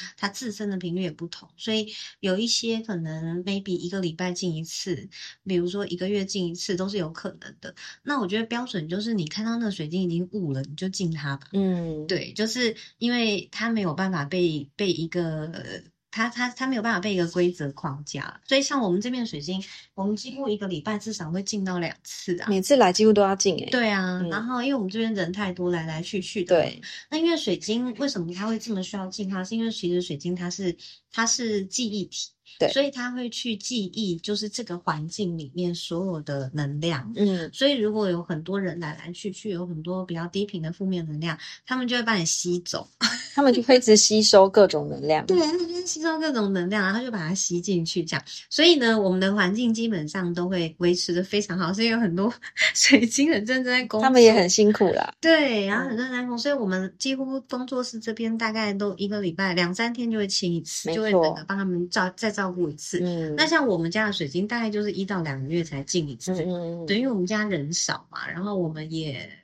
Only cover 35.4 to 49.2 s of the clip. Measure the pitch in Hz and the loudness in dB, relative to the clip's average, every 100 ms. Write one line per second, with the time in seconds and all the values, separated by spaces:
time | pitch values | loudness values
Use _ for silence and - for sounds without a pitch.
35.4 | 143 170 175 170 - 170 190 160 151 139 | -8 -4 -2 -2 -4 -4 -4 -4 -4 -6
36.4 | 135 147 143 147 165 147 110 226 202 185 | -4 -4 -4 -2 -2 -2 -4 0 2 2
37.4 | 160 - 277 277 214 214 196 175 170 160 | -4 0 2 2 0 0 0 0 -2 -6
38.4 | 165 196 185 165 156 147 170 175 202 185 | -4 -2 -2 -4 -8 -10 -12 -10 -10 -8
39.4 | 214 175 180 160 160 185 185 165 170 196 | -6 -6 -6 -6 -6 -6 -4 -6 -4 -4
40.4 | 208 180 156 170 190 185 160 151 165 156 | -4 -4 -6 -4 -2 -2 -4 -4 -4 -6
41.4 | - - - 262 247 247 226 208 165 - | -10 -14 -6 -4 0 0 2 0 0 -2
42.4 | 180 175 175 - - - 226 - - - | -2 -2 -4 -8 -8 -4 -4 -4 -4 4
43.4 | 277 247 233 254 240 214 - 214 208 202 | 6 6 8 6 10 8 8 6 8 10
44.4 | 190 202 190 156 147 143 143 156 - 359 | 10 10 8 6 -2 -2 2 2 4 4
45.4 | 311 349 339 349 359 320 330 311 320 247 | 4 2 -2 -4 -6 -4 -2 0 0 0
46.4 | 202 190 180 214 190 214 254 220 156 190 | 2 0 0 0 0 0 -2 -4 -2 -2
47.4 | - 175 180 180 165 180 160 - - - | -2 -2 0 0 0 -2 -2 -4 -6 -16
48.4 | - - 330 311 233 220 196 185 | -6 4 6 6 6 4 4 4